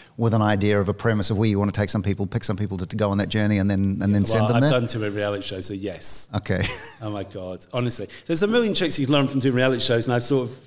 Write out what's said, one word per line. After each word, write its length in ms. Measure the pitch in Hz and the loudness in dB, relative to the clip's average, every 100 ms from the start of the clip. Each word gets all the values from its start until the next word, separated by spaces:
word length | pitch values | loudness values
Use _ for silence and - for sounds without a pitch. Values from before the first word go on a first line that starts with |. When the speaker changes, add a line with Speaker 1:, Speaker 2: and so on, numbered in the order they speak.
| - - | -18 -2
Speaker 1:
with 160 | 113 | 2
an 80 | 110 | 4
idea 380 | 104 101 104 104 | 4 4 4 2
of 100 | 95 | 2
a 40 | |
premise 360 | 98 120 107 104 | 0 0 2 0
of 80 | 104 | 2
where 100 | 113 | 2
you 100 | 98 | 2
wanna 140 | 101 | 0
take 180 | 101 101 | 0 0
some 140 | 107 | 0
people, 240 | 98 98 95 | -2 -2 -2
pick 160 | 113 | -4
some 140 | - 95 | -4 -4
people 200 | 104 95 | -4 -4
to, 80 | 90 | -6
to 100 | 107 | -2
go 120 | 104 | 0
on 80 | 98 | 0
that 100 | 98 | 0
journey 280 | 110 104 101 | 0 2 2
and 120 | 95 | 2
then, 280 | 98 98 98 | 2 0 0
and 120 | 101 | 2
then 100 | 101 | 2
Speaker 2:
Well, 20 | 95 | 2
Speaker 1:
send 220 | 110 107 | 2 2
them 80 | 117 | 2
Speaker 2:
I've 40 | |
Speaker 1:
there? 80 | 135 | 2
Speaker 2:
done 160 | 127 117 | 2 0
too 120 | 117 | -4
many 160 | 104 104 | -4 -4
reality 260 | 104 101 | -4 -4
shows, 220 | - 95 92 | -6 -6 -6
so 60 | |
yes. 560 | 98 98 85 - - - 101 | -6 -8 -6 -4 -2 -2 -6
Speaker 1:
Okay. 300 | - 92 - - | -2 -2 -2 -6
Speaker 2:
<laughs> 180 | - - | -12 -14
Oh 80 | 110 | -10
my 140 | 104 | -8
God. 420 | 95 98 92 90 - | -10 -10 -12 -12 -8
Honestly, 360 | 123 120 113 98 - - | -4 -4 -4 -10 -12 -4
there's 180 | 165 | 0
a 40 | 208 | 2
million 260 | 240 220 | 2 2
tricks 260 | 185 175 139 | 0 0 0
you 60 | 131 | 2
can 80 | |
learn 140 | 147 131 | 2 2
from 100 | 135 | 2
doing 160 | 131 123 | 2 2
reality 240 | 131 123 | 2 2
shows, 240 | 117 117 113 | 2 2 2
and 80 | |
I've 100 | 120 | 0
sort 260 | 120 135 120 | 2 0 0
of, 100 | - | -8